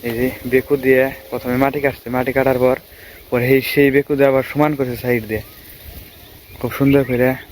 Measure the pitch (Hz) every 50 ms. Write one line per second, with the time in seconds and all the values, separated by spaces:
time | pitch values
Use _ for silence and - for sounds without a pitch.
0 | - 120 117 117 123 131 123 - - 131 120 131 123 - 143 139 127 131 131 131
1 | 131 135 131 - - - - 120 - 127 123 127 135 139 135 147 139 139 120 -
2 | - 117 120 127 131 180 - 135 131 135 135 127 127 127 131 - - - - -
3 | - - - - - - - 123 120 127 135 135 127 - - 143 143 139 131 139
4 | 139 - 147 135 139 139 135 135 127 - - 143 147 151 151 139 139 123 123 113
5 | - 123 123 120 110 107 110 107 - - - - - - - - - - - -
6 | - - - - - - - - - - - - - 120 117 - 143 139 139 143
7 | 135 127 127 120 127 127 131 131 - -